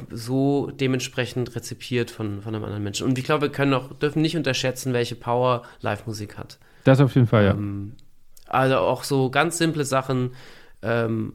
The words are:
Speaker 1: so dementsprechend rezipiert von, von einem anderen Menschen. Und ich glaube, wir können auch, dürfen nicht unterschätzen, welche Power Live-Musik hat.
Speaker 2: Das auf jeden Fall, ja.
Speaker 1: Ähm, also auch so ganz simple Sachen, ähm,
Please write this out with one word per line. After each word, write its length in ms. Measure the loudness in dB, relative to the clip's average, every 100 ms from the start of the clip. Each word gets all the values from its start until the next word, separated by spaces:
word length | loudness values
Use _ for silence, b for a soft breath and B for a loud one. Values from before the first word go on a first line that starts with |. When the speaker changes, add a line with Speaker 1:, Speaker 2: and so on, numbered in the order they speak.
| -8
Speaker 1:
so 600 | -10 -2 2 2 2 0
dementsprechend 840 | -2 0 0 -2 -4 -4 -2 -4
rezipiert 560 | -6 -10 -12 -4 -2 -2
von, 320 | -4 -6 -6
von 120 | -6
einem 100 | -6
anderen 180 | -6 -6
Menschen. 240 | -6 -2 0
Und 100 | 0
ich 80 |
glaube, 180 | 2 0
wir 100 | 0
können 220 | 2 2
auch, 180 | 2 -2
dürfen 280 | -4 -2 0
nicht 140 | 0 0
unterschätzen, 560 | -2 0 -2 -2 -2
welche 220 | 0 -2
Power 480 | -4 -2 0 2 0 -4 B
Live-Musik 560 | -4 -4 -6 -10 -10 -12
hat. 220 | -16 -18 b b
Speaker 2:
Das 160 | 4 6
auf 140 | 6
jeden 120 | 6 6
Fall, 180 | 6
ja. 60 | 6
Speaker 1:
Ähm, 420 | 4 -2 -6 -10 -14 -20 -20 -20 -20 -4
also 300 | 0 2 4
auch 260 | 2 0
so 280 | 0 0 2
ganz 280 | 2 0 2
simple 260 | 0 0
Sachen, 480 | -2 -2 0 -2 -2 -6 b b b b -4
ähm, 460 | 0 0 -2 -4